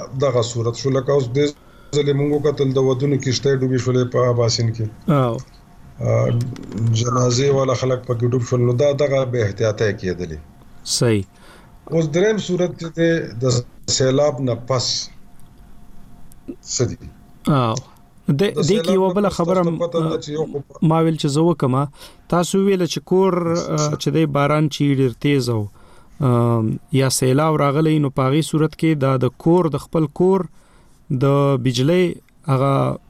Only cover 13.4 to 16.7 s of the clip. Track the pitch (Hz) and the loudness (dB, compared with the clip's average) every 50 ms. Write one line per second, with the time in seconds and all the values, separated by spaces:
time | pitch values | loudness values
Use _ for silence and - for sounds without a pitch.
13.4 | 127 127 120 120 120 - - - - - - - 135 131 131 139 147 151 139 131 | 0 0 0 0 -2 -6 -14 -14 -6 -6 -2 0 2 2 4 4 2 2 0 -2
14.4 | 135 127 113 - 123 - 131 123 - - - - - - - - - - - - | -4 -4 -4 -4 -4 -4 -4 -2 -2 -4 -4 -6 -8 -10 -14 -20 -20 -20 -20 -20
15.4 | - - - - - - - - - - - - - - - - - - - - | -20 -20 -20 -20 -20 -20 -20 -20 -20 -18 -18 -18 -18 -18 -18 -20 -18 -20 -20 -18
16.4 | - - 349 - - - | -16 -16 -16 -16 -12 -10